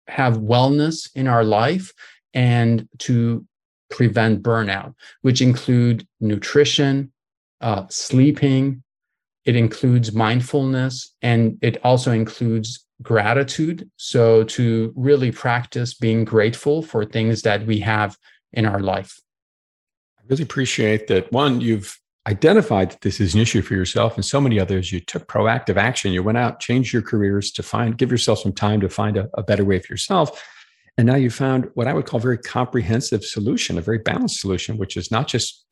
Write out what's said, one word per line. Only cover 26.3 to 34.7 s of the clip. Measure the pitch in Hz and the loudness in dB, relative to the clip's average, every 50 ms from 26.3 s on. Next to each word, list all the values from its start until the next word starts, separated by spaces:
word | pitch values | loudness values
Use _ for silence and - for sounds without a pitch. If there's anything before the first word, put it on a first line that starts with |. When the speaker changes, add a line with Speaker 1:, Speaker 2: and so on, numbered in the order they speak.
| 113 | 0
Speaker 2:
out, | 120 123 110 - - | 0 0 -2 -2 -6
changed | - - 120 131 127 110 - | -4 -2 0 0 0 0 -2
your | 117 | -4
careers | 104 - 120 107 101 98 98 101 98 - | -2 0 0 0 2 2 0 0 -2 -4
to | - - - | -8 -10 -10
find, | - - 110 120 113 113 | -6 -4 -2 -2 -2 0
give | 117 131 117 | 0 0 0
yourself | 123 117 - - 107 - | 0 0 2 0 0 0
some | - 101 90 | 0 -4 -4
time | - 107 104 107 104 | 0 0 0 2 2
to | 98 90 | 0 -2
find | - - 107 107 101 | -2 -2 -2 -2 -2
a, | 101 101 - - | -2 -4 -4 -6
a | - 101 | -6 -2
better | - 104 98 101 | 0 2 2 2
way | 98 95 90 | 2 2 0
for | - - | -2 -6
yourself. | 85 85 - - 196 180 156 - - - - - - - - _ _ _ _ _ - | -10 -8 -4 0 2 2 0 0 -4 -14 -20 -20 -20 -20 -20 _ _ _ _ _ 0
And | - 117 | 2 4
now | 117 131 | 4 4
you | 139 131 120 | 4 2 0
found | - - 139 135 131 131 123 - - | 0 -2 -2 0 0 0 -2 -4 -4
what | 123 117 | -4 -2
I | 127 160 | -2 -2
would | 156 135 | -4 -4
call | - - 120 | -4 -4 -2
a | |
very | 113 127 120 | -2 -2 -2
comprehensive | 110 - - - 123 123 - - 123 90 82 113 123 - - 123 104 - | -2 -4 -6 -4 -4 -4 -2 -2 -2 0 0 -2 -2 -2 -2 -4 -4 -4
solution, | - - 110 101 120 170 240 - - 87 | -6 -6 -4 -2 -2 -2 -2 -2 -4 -4
a | 87 | -4
very | 85 101 113 | -2 -2 -2
balanced | 107 - - - - 254 208 - - | -2 -2 -4 -4 -2 -4 -4 -6 -6
solution, | - 98 92 87 - - | -4 -4 -4 -4 -4 -6